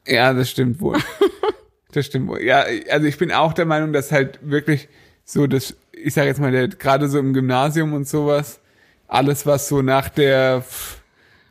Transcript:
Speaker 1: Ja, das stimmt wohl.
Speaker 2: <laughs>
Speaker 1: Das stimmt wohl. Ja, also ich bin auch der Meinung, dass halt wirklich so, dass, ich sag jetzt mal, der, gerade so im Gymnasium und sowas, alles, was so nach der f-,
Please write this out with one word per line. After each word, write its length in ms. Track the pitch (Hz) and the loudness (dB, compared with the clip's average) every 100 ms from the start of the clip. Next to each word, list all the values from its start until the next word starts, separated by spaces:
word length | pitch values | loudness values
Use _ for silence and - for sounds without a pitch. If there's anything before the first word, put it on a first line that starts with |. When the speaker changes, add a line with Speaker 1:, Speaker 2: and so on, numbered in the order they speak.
| - | -2
Speaker 1:
Ja, 260 | 113 127 | 2 2
das 160 | 131 127 | 2 0
stimmt 300 | - 131 120 | 0 -2 -2
wohl. 180 | 202 - | -2 -2
Speaker 2:
<laughs> 920 | - - 392 - 403 - _ _ _ | -4 0 0 0 -6 -6 _ _ _
Speaker 1:
Das 160 | - 135 | -4 -4
stimmt 220 | 135 110 | -4 -4
wohl. 140 | - | -2
Ja, 220 | 110 135 92 117 - | 2 2 2 -4 -2
also 160 | 147 151 | 0 0
ich 120 | 143 | 0
bin 120 | 170 | 0
auch 200 | 101 156 | 2 0
der 140 | 156 165 | 0 0
Meinung, 260 | 156 156 | 0 0
dass 180 | 147 - | -2 0
halt 260 | 151 135 - | 0 0 -4
wirklich 460 | 147 143 147 147 - _ _ _ | -4 -2 0 -2 -4 _ _ _
so, 220 | - - 143 | -6 -2 0
dass, 280 | 135 - - _ | 0 -4 -12 _
ich 220 | - 110 | -12 -6
sag 100 | 156 143 | 0 0
jetzt 140 | 135 | 0
mal, 100 | 143 | 0
der, 140 | 127 123 | 0 0
gerade 400 | - 143 135 143 | -2 0 2 2
so 100 | 143 | 0
im 140 | 135 | 0
Gymnasium 600 | 131 131 127 143 156 156 | 0 0 0 0 0 -2
und 120 | 147 139 | -2 -4
sowas, 520 | 156 147 147 147 - _ _ _ _ - | -2 0 0 -2 -10 _ _ _ _ -2
alles, 360 | - 139 143 147 | 2 2 0 0
was 220 | 143 - | 0 0
so 120 | 143 | 0
nach 260 | 131 135 131 | 2 0 0
der 480 | - 143 135 131 127 | 2 2 4 2 0
f-, 420 | 123 - - - _ _ _ _ _ | -4 -12 -14 -16 _ _ _ _ _